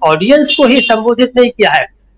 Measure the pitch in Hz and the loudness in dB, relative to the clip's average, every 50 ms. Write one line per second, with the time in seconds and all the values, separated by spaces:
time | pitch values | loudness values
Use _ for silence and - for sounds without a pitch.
0 | - 156 156 160 190 240 285 302 285 294 - - 277 240 277 262 - - 226 220 | -2 -2 0 0 0 2 2 2 2 0 -2 0 0 2 2 0 0 0 -2 -2
1 | 220 240 233 233 254 247 - 247 247 247 - - 202 156 151 143 127 - _ _ | -2 -2 -2 -2 -2 -2 0 0 0 0 0 -2 -2 0 0 -2 -4 -4 _ _
2 | _ _ _ | _ _ _